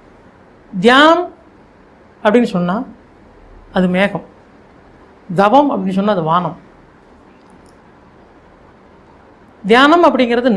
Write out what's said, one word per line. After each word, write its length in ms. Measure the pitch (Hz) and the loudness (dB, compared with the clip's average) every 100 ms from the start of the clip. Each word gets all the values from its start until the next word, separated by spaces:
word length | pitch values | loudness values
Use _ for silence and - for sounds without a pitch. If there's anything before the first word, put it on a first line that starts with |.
| - - - _ _ _ - 190 214 | -20 -20 -20 _ _ _ -12 -2 2
தியானம் 400 | 262 311 339 349 - _ _ _ _ _ _ _ _ | 4 4 2 -4 -14 _ _ _ _ _ _ _ _
அப்படின்னு 320 | 214 240 240 180 | -2 0 0 -4
சொன்னா 220 | 175 202 269 - - - - - - - - 196 | -4 -6 -8 -18 -20 -20 -20 -20 -20 -20 -8 -4
அது 100 | 185 185 | -2 -2
மேகம், 280 | 202 196 - - _ _ _ _ - - - _ - 170 | -2 -6 -14 -20 _ _ _ _ -20 -20 -20 _ -8 -2
தவம் 320 | 202 262 294 | 2 2 2
அப்படின்னு 280 | 226 190 190 | -4 -4 -4
சொன்னா 160 | 208 | -2
அது 80 | 196 156 | -2 -2
வானம். 300 | 175 170 - - - - _ _ - - _ _ - - - _ - - - - - - _ - _ _ - _ - - - - - 190 | -2 -4 -12 -20 -20 -20 _ _ -20 -20 _ _ -20 -20 -20 _ -20 -20 -20 -20 -20 -20 _ -20 _ _ -20 _ -20 -20 -20 -20 -14 0
தியானம் 340 | 240 285 339 320 | 2 4 4 2
அப்படிங்கிறது 420 | 254 240 240 247 | 2 -2 0 0